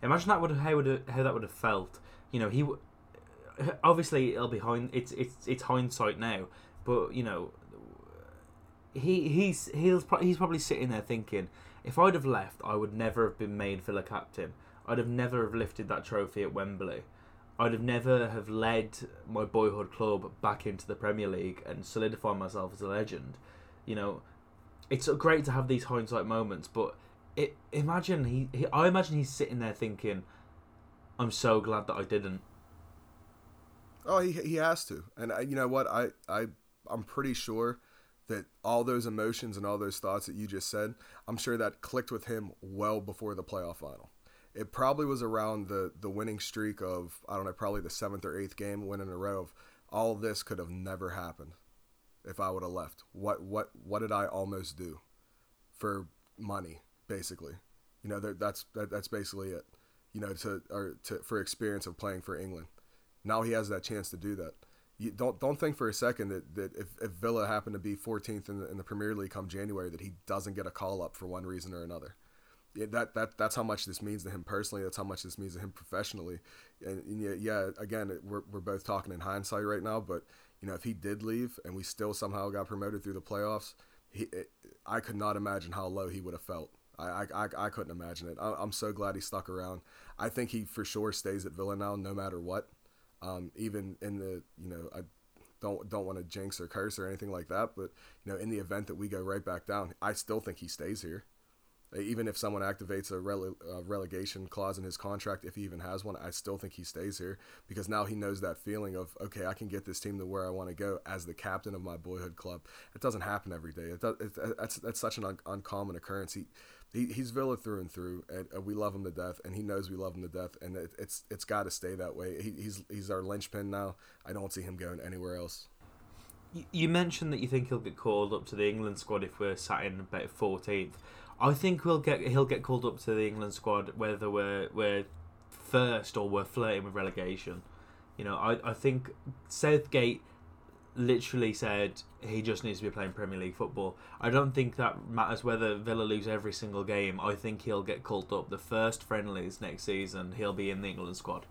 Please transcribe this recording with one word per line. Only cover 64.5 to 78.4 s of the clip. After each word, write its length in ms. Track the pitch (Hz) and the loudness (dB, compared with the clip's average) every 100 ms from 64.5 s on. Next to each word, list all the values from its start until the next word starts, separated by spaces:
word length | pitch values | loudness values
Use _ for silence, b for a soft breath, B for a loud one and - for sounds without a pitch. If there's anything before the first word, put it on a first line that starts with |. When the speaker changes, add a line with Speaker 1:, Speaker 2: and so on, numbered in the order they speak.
| - b b b _ | -10 b b b _
Speaker 2:
You 140 | 110 | -6
don't, 280 | 101 123 - | 0 0 2
don't 200 | 139 147 | 0 2
think 160 | 156 147 | 0 2
for 140 | 117 | 0
a 40 | |
second 360 | 104 120 123 101 | 2 2 2 -2
that, 260 | 95 - 85 | -2 -4 -6
that 200 | 95 - | -6 -4
if, 120 | 98 - | -10 -6
if 100 | 113 | -6
Villa 340 | 87 101 117 104 | -2 0 2 2
happened 280 | 107 104 | 0 -2
to 60 | 104 | -4
be 160 | 95 101 | -4 -4
fourteenth 520 | - 107 - 104 95 | -2 -4 -2 -6 -4
in 140 | 101 | -6
the, 100 | 92 | -6
in 60 | 98 | -6
the 60 | |
Premier 300 | 92 104 104 | -6 -2 -2
League 180 | 107 98 | -2 -4
come 180 | 101 95 | -4 -6
January, 400 | 95 101 101 90 | -4 -4 -4 -4
that 100 | 82 | -6
he 140 | 98 90 - | -10 -12 -4
doesn't 300 | 98 95 98 | -4 -2 -4
get 100 | 92 | -6
a 60 | |
call 320 | - 95 95 | -4 -2 -2
up 120 | 85 - | -4 -6
for 120 | 92 | -8
one 180 | 90 92 | -6 -4
reason 280 | 92 87 | -6 -6
or 100 | 87 | -8
another. 320 | 85 85 - - b b b b b | -8 -8 -10 -18 b b b b b
Yeah, 140 | - 107 | -6 0
that, 220 | 113 117 - | 0 0 0
that, 220 | 113 - | -2 2
that's 180 | 107 - | 0 2
how 80 | |
much 220 | 113 104 - | 0 0 -2
this 160 | 92 | -4
means 220 | 104 104 | -4 -4
to 80 | 90 | -4
him 120 | 92 | -8
personally. 400 | 87 98 104 104 | -2 -2 0 -2
That's 140 | 95 - | -4 -2
how 60 | |
much 200 | 98 92 | -4 -4
this 140 | 92 87 | -6 -6
means 180 | 98 87 | -8 -6
to 40 | |
him 120 | 98 | -8
professionally. 680 | - - 90 101 104 85 87 B B B B | -10 -6 -2 -2 -4 -8 -8 B B B B
And, 200 | 98 95 | -6 -6
and 180 | - 107 | -4 -4
yeah, 120 | 104 92 | -2 0
yeah, 320 | 107 107 95 - | 0 0 0 -2
again, 340 | 104 110 101 | -4 -2 -2
it, 120 | 90 | -6
we're, 200 | 98 104 | -6 -6